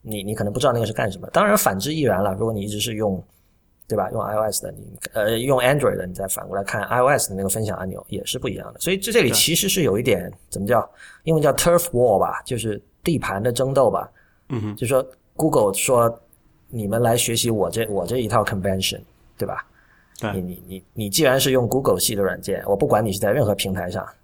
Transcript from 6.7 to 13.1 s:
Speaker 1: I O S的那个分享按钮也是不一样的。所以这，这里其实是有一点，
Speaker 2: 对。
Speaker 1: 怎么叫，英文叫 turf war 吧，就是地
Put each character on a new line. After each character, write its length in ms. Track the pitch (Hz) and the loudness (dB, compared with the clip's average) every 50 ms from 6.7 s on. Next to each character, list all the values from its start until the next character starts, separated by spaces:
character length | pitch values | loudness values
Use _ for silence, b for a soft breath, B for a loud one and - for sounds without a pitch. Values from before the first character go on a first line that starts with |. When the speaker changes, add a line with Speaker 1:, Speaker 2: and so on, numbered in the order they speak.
| - 110 101 | -4 -6 -4
Speaker 1:
I 180 | - 117 120 | -2 2 2
O 60 | 127 | 4
S 240 | 135 147 123 - - | 4 4 2 0 -2
的 40 | 101 | -4
那 80 | 95 98 | -4 -2
个 60 | 95 | -2
分 160 | - 110 110 | -2 -2 -2
享 120 | 104 92 - | -4 -4 -6
按 100 | 92 95 | -8 -8
钮 160 | 92 98 95 - | -8 -10 -10 -10
也 160 | 104 95 - | -10 -8 -8
是 140 | - - 123 | -6 -8 -6
不 100 | - 127 | -4 -6
一 80 | 95 | -6
样 160 | 98 - - - | -6 -10 -12 -10
的。 80 | - | -6
所 120 | - 165 190 | -2 -2 -2
以 60 | 196 | -2
这， 140 | 196 220 220 | -2 2 2
这 100 | 240 185 | 4 4
里 80 | 117 | 4
其 240 | 123 123 - - 165 | 4 2 2 2 2
实 140 | 160 - 98 | 0 0 0
是 140 | - 190 165 | 0 2 2
有 160 | 117 95 104 | 2 2 2
一 40 | 123 | 2
点， 260 | 131 107 90 90 90 | 2 2 2 0 -8
Speaker 2:
对。 60 | - - _ _ | -12 -14 _ _
Speaker 1:
怎 100 | - - | -8 -6
么 60 | 95 | 0
叫， 220 | 104 123 110 101 - B B B B B B B | 2 2 2 2 0 B B B B B B B
英 120 | 156 160 | 0 2
文 80 | 160 147 | 4 4
叫 100 | 147 131 | 2 2
turf 300 | - - 175 170 175 170 - | 2 4 4 4 4 2 2
war 280 | - 123 123 120 101 92 | 2 2 4 4 4 4
吧， 240 | 92 87 - - - | 2 0 -2 -6 -8
就 140 | - 131 113 | -6 -6 -4
是 220 | 107 113 104 - - _ _ _ _ | -4 -4 -6 -6 -10 _ _ _ _
地 160 | 180 | -2